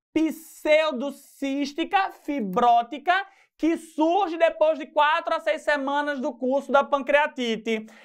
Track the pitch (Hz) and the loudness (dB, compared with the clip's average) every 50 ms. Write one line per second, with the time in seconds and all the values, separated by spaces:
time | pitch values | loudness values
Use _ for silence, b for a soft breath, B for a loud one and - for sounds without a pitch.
0 | _ _ - 311 320 311 254 - - - - - - 302 302 311 320 311 302 233 | _ _ -2 -2 -2 -2 -2 -8 -14 -20 -16 -6 0 2 4 4 4 0 -2 -4
1 | 277 277 277 - - - _ - 277 277 269 285 285 277 - - 330 330 403 381 | -6 -6 -8 -10 -16 -20 _ -8 -6 -4 -4 -4 -4 -4 -4 -6 -4 0 0 0
2 | 392 - - - _ - 285 277 214 190 180 240 240 240 233 233 233 233 294 277 | 0 -2 -6 -10 _ -6 -6 -4 -4 -4 0 2 4 4 4 4 2 -2 -8 -4
3 | 285 359 359 392 392 b b b b b _ _ 302 320 339 320 - - - 285 | -2 0 0 0 -2 b b b b b _ _ -2 -2 -2 -2 -6 -8 -2 0
4 | 311 330 339 403 392 330 339 330 330 320 330 330 311 311 320 269 320 311 - 302 | 2 2 2 2 0 -2 0 0 0 0 2 2 2 2 2 -2 -6 -4 0 2
5 | 294 302 320 330 330 339 330 320 320 311 302 302 - 311 294 285 269 277 285 294 | 2 2 2 0 -2 -2 -4 -2 -2 -2 -4 -2 -2 -2 -2 0 -2 -2 -2 -2
6 | 294 294 285 262 240 - - - 254 254 269 277 269 269 247 277 277 277 294 277 | -2 -4 -4 -4 -6 -6 -6 -4 -2 -2 -2 -2 0 2 2 2 2 2 -2 -2
7 | 269 - 277 294 302 294 302 262 247 233 226 220 220 226 226 220 220 B B B | 0 2 2 2 2 0 -2 -4 -4 -2 -4 -4 -2 -4 -4 -4 -6 B B B